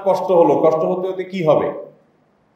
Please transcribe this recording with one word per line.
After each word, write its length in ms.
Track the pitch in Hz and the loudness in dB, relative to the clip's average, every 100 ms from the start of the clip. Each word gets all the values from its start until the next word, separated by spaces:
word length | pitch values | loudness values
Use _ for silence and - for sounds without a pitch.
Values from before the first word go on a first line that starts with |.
| 196 | -2
কষ্ট 180 | 185 | -2
হলো, 320 | - 180 160 135 | 2 4 4 4
কষ্ট 300 | 156 160 180 | 2 2 -2
হতে 220 | 185 185 | -4 -6
হতে 160 | 185 | -8
কি 200 | 185 190 | -8 -2
হবে? 420 | 156 147 - - - - _ _ _ _ _ | 2 2 0 -6 -14 -20 _ _ _ _ _